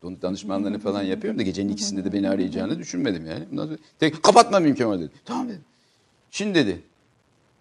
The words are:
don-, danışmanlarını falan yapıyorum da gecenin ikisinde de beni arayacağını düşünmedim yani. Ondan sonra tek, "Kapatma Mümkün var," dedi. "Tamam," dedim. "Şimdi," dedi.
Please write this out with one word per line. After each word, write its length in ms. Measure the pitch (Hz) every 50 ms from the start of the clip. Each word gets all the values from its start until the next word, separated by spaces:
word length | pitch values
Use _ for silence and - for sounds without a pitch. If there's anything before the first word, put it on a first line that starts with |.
don-, 200 | 85 90 92 -
danışmanlarını 560 | 90 90 98 98 104 101 98 98 101 98 101 -
falan 240 | - 101 101 101
yapıyorum 360 | 98 92 95 110 - 107 - 131
da 40 |
gecenin 300 | 104 95 80 98 101 101
ikisinde 320 | 101 101 110 101 98 95 90
de 80 | 95
beni 180 | 104 101 98 95
arayacağını 480 | 98 95 90 - - 95 92 104 156 175
düşünmedim 480 | - - - - 143 117 92 82 80
yani. 180 | 78 87 139 160 -
Ondan 140 | 147 147 156
sonra 120 | 156 151 - - _ _ _
tek, 240 | 156 156 156 -
"Kapatma 380 | - 214 202 240 220 - 208 190
Mümkün 260 | 165 143 127 113 120
var," 120 | 110 101 87
dedi. 120 | 80 71 - - _
"Tamam," 240 | - 240 254 254 240
dedim. 160 | 202 160 139 _ _ _ _ _ _ _ _ _ _ _ _ _
"Şimdi," 240 | - - 202 214 185
dedi. 280 | 160 123 98 87 82 - _ _ _ _ _ _ _ _ _ _ _ _ _ _ _